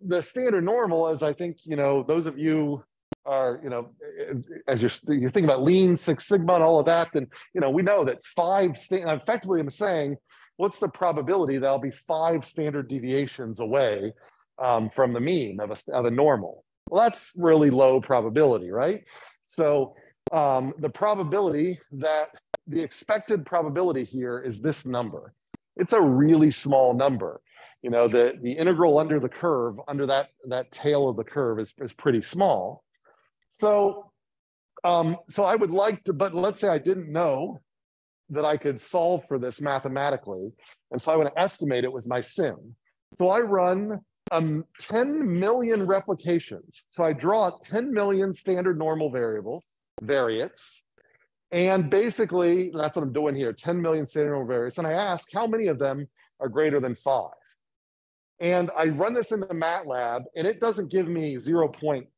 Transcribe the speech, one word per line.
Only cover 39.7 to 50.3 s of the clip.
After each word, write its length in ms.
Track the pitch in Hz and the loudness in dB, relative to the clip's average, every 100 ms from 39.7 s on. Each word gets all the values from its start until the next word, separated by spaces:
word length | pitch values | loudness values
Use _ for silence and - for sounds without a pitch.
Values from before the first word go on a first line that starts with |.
| 135 135 131 143 135 - 95 98 113 - - _ | -4 -4 -4 -2 -2 -6 -12 -12 -14 -20 -20 _
And 100 | 123 | -6
so 100 | 139 | 0
I 60 | 160 | 2
wanna 160 | 147 156 | 2 0
estimate 480 | 190 - 156 127 | -2 -2 -4 -2
it 80 | 127 | -2
with 160 | 131 117 | -4 -6
my 140 | 123 | -6
sim. 540 | - - 156 85 113 120 _ _ _ - | -6 -4 -4 -4 -14 -20 _ _ _ 0
So 100 | 180 | 2
I 120 | 202 | 2
run, 580 | 233 196 180 190 208 208 - _ - | 2 2 2 0 -2 -8 -12 _ -4
um, 320 | 165 160 156 165 - | -2 0 -2 -6 -14
ten 580 | - 214 262 302 262 175 | -4 -2 0 -2 -2 0
million 480 | 196 247 233 220 190 | 0 0 0 0 2
replications. 1000 | 196 196 185 156 170 - 98 - - - | 0 -2 -6 0 -2 -2 -14 -18 -20 -14
So 140 | - | -2
I 80 | 165 | -2
draw 400 | 151 156 214 190 - | 0 0 2 0 -2
ten 320 | - 208 254 | -6 -4 -2
million 400 | 226 202 196 196 | 0 0 0 0
standard 460 | 180 - 185 180 165 | -4 -2 0 0 0
normal 320 | 156 160 151 | -2 -2 -2
variables, 560 | 127 117 107 104 147 - _ _ - | -2 -2 -4 -6 -10 -14 _ _ -12
variates. 800 | 110 139 120 | -2 0 0